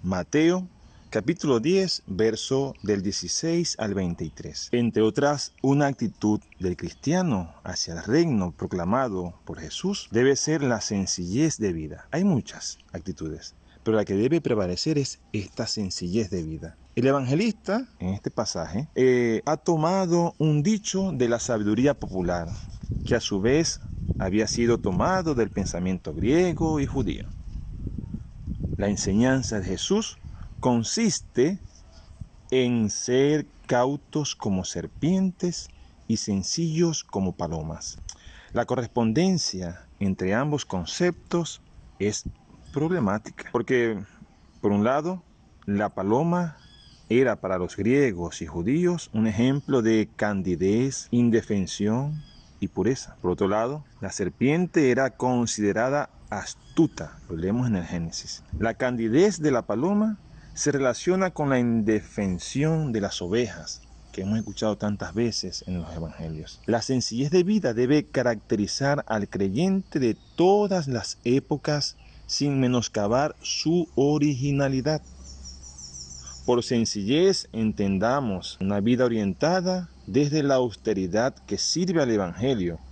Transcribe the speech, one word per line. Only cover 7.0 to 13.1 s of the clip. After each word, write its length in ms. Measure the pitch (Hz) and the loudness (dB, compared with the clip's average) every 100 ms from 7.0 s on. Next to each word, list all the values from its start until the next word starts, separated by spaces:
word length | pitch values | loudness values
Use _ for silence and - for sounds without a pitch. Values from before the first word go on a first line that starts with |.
| - 180 180 101 85 - | 0 0 2 -2 -4 -10
hacia 300 | - 92 - | -10 -8 -6
el 100 | 85 | -8
reino 480 | 98 139 170 113 90 | 0 2 4 2 0
proclamado 840 | 76 92 90 87 120 127 95 87 85 - | -4 -6 -4 0 0 0 -2 -6 -10 -14
por 140 | 87 | -12
Jesús 480 | 80 - 185 202 - | -10 -6 -6 -6 -2
debe 260 | 110 131 139 | 2 4 4
ser 280 | - 156 | 2 0
la 180 | 139 113 | 0 0
sencillez 760 | - 101 92 - 87 107 156 - | -2 -2 -2 -4 -2 0 0 0
de 120 | 104 | -2
vida. 360 | 82 78 80 - | -2 -6 -12 -6
Hay 140 | 151 | 0
muchas 560 | 196 143 - - - - _ | 2 2 -2 -12 -14 -14 _
actitudes, 600 | 87 82 | -12 -10